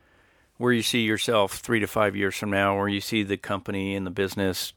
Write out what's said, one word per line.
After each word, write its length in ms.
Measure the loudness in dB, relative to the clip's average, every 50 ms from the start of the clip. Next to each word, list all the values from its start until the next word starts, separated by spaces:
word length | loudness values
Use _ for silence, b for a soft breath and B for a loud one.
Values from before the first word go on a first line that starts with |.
| b b b b b b b b b b b b
where 160 | 2 4 4
you 80 | 4
see 200 | 2 2 0 2
yourself 520 | 2 2 2 0 0 2 4 4 4 2 0
three 260 | -6 -4 0 0 0
to 80 | 0 0
five 280 | 0 2 2 2 2 0
years 180 | -2 -2 -2
from 160 | -2 -4 -2
now, 260 | 0 2 2 2 2 2
where 100 | 0 0
you 100 | 0 -2
see 240 | -2 -2 0 0 0
the 140 | 0 -2 -4
company 580 | -2 -4 -6 -4 -4 -6 -4 -4 -2 -2 -2
and 100 | -4 -4
the 60 | -6
business 640 | -2 -2 -2 -2 0 0 0 0 0 -2 -6 -8 -10